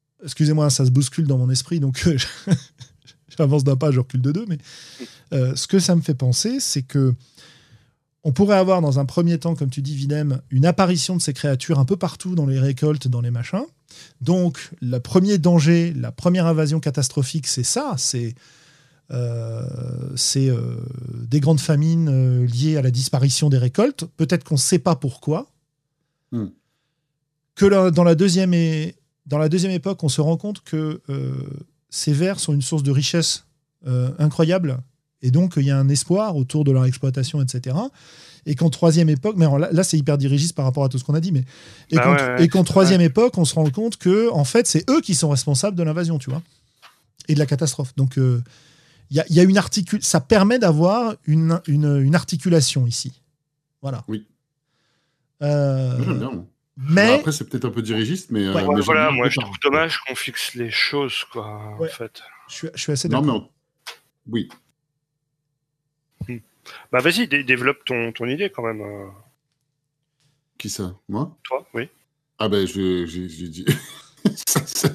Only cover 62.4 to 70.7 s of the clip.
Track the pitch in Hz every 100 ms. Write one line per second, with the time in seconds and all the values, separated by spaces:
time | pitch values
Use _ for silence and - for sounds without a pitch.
62.4 | - - 165 - - 143 175 131 147 113
63.4 | - _ _ _ - - _ _ - 113
64.4 | - - _ _ _ _ _ _ _ _
65.4 | _ _ _ _ _ _ _ - 98 120
66.4 | - _ - - - 127 147 175 240 143
67.4 | 127 123 127 143 - 123 117 110 120 147
68.4 | 202 - 117 107 104 101 98 95 _ _
69.4 | _ _ _ _ _ _ _ _ _ _
70.4 | _ - 107